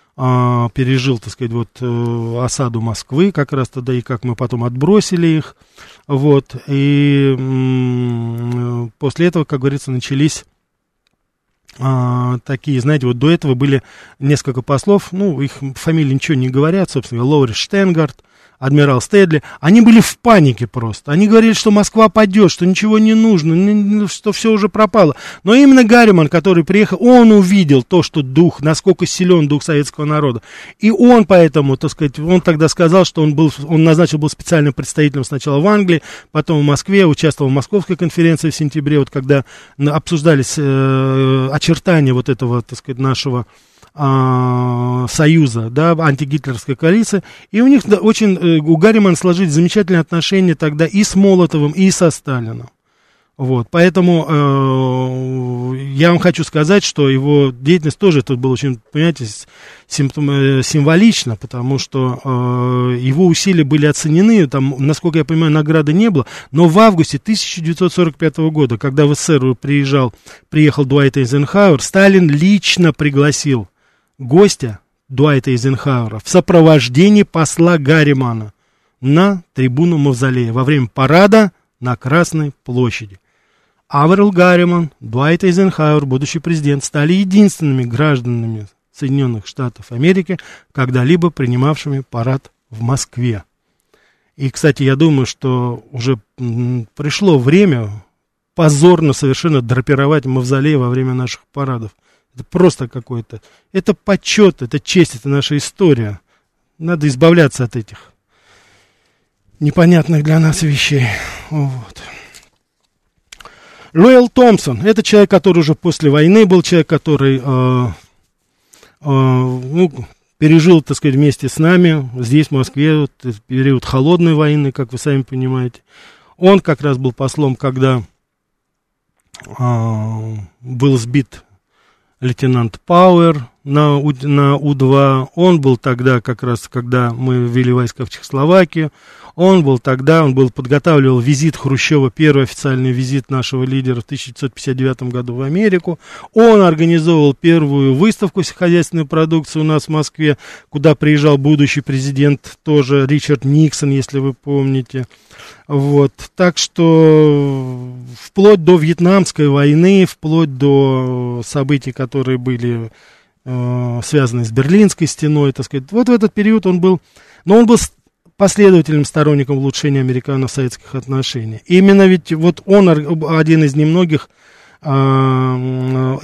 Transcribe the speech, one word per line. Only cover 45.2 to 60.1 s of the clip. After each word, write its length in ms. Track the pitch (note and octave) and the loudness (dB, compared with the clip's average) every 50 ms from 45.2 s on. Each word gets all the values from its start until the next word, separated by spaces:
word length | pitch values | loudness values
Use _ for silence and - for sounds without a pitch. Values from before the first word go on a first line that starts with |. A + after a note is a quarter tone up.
| D3+ D3+ D#3+ E3 D3+ B2+ A2 A#2 A2 A2+ | 0 2 2 2 2 0 -2 -6 -8 -6
да, 240 | A#2+ C#3+ D#3+ E3+ E3 | -4 -2 -2 0 0
антигитлеровской 840 | D#3 D#3+ D3 C3+ B2+ D3+ C3+ D3 D3+ - C#3 B2+ A2 - - C3 | 0 0 -2 -2 -2 -4 -6 -6 -6 -6 -8 -10 -10 -8 -10 -8
коалиции, 460 | - E3 E3 F#3 A3+ A3 - - F#3+ - - - - - _ | -4 -2 0 0 0 0 -2 -4 -6 -6 -8 -16 -20 -16 _
и 100 | - G#3+ | -2 0
у 60 | B3 | 2
них, 160 | C4+ C#4+ C4 - | 4 4 2 2
да, 140 | G3+ G#3 F3+ | 0 0 0
очень, 380 | F#3 G#3+ A3 - A3 G3+ F#3+ | 2 0 0 2 0 0 0
э, 220 | D#3 D#3+ E3+ E3 D#3 | 0 0 0 0 2
у 200 | D3 D#3 E3 D#3 | 2 0 2 2
Гарримана 380 | E3+ A3 A3 A3 G3+ F#3+ E3+ | 4 4 4 4 2 2 2
сложились 360 | - - F#3 E3+ F3 G3 E3 C#3+ | 0 0 0 0 0 0 0 0
замечательные 480 | D#3+ F3 F3 - G#3+ G3+ E3 F#3 E3+ | 0 0 2 0 0 0 0 0 -2
отношения 540 | D#3+ - E3+ E3 D3+ - G3 F#3+ F#3 F3+ D#3 | -2 -2 -4 -4 -4 -2 0 0 2 0 0
тогда 320 | - E3 D3+ D3 D3 E3 | -2 -2 -4 -2 -2 -2
и 180 | D#3 - G3 G#3+ | 0 0 0 0
с 100 | - - | 0 2
Молотовым, 580 | F#3+ G3 G3 F#3+ F3+ F3 D#3 - D#3 D3 D3 D3+ | 2 4 4 4 4 2 2 0 0 -2 -2 0
и 180 | F#3 F#3+ F#3+ | 0 0 0
со 200 | F3 - F#3 D#3+ | 2 2 0 0
Сталиным. 600 | - - - D3 C3 B2 A#2 A2 A2+ A#2 A#2+ A#2+ _ _ _ _ _ _ _ _ _ _ _ _ _ | 0 -2 -6 -8 -8 -6 -8 -8 -12 -14 -16 -18 _ _ _ _ _ _ _ _ _ _ _ _ _
Вот, 320 | - C#3 B2+ C3 B2 A2+ - | -8 -4 -2 -2 -2 -4 -2
поэтому, 540 | - E3+ E3+ F#3 D#3 F#3 F3 F3+ F3 E3 D3+ | 0 0 2 2 2 2 2 2 2 0 0
э, 1500 | C#3 D#3+ D3 C#3+ C#3 C#3 C#3 C3+ C3+ C3 C3 C3 B2+ B2+ B2+ B2+ B2+ B2+ B2+ C3 C3 C3 C3 B2 B2 B2 B2 B2 B2+ C3 C3 C#3 C#3 C3+ | -2 -2 0 0 0 0 0 0 0 -2 -2 -2 -2 -2 -4 -4 -6 -6 -8 -8 -8 -8 -8 -8 -8 -8 -8 -8 -8 -8 -8 -10 -6 -2
я 160 | C3+ D#3+ E3+ | 0 2 2
вам 100 | F3 E3+ | 2 2
хочу 220 | - F3+ D#3+ - D3+ | 2 0 0 -2 -4
сказать, 420 | - - D#3 D3+ D3+ G3+ G3+ - | -4 -2 -2 0 2 2 2 0
что 260 | - - - D3 C3+ | -2 -2 -2 0 0
его 420 | C3+ C3 C3+ D3 D3 C#3+ C#3+ C3 B2 | 0 0 0 2 2 2 2 0 -2
деятельность 460 | A#2+ C3 D3 F3 F3+ D3+ D3+ - - | -4 -2 0 0 0 0 -2 -4 0
тоже 240 | G3+ G3 D#3 C#3 B2 | 0 2 2 2 0
тут 160 | - C3+ A#2+ | -2 -4 -4
была 160 | B2 C3 B2+ | -2 -2 -2
очень, 260 | A#2 C#3+ C#3 B2+ A2 _ _ - | -2 -4 -4 -6 -8 _ _ -4
понимаете, 340 | D3 D#3+ E3+ C#3+ - B2 | -2 -2 -2 -2 -4 -8
с-, 200 | G#2+ - - - - _ - - - - - _ - | -14 -14 -16 -20 -20 _ -20 -20 -20 -20 -20 _ -10
симптом-, 420 | - - C#3+ C3 | -6 -4 -4 -4